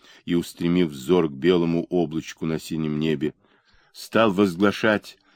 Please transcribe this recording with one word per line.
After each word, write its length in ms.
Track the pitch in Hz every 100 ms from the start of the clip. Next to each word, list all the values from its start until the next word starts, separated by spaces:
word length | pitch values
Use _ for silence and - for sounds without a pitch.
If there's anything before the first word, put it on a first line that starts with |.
| _ -
и 100 | -
устремив 540 | 87 - - 87 87 85
взор 400 | 69 65 90 80
к 40 |
белому 520 | 67 85 87 85 85 82
облачку 560 | 87 78 80 - - 82
на 120 | 78
синем 400 | - 80 78 76
небе, 360 | 80 73 73 - _ _ _ _ _
стал 400 | - - 110 110
возглашать: 880 | 92 101 85 104 - 113 104 - - _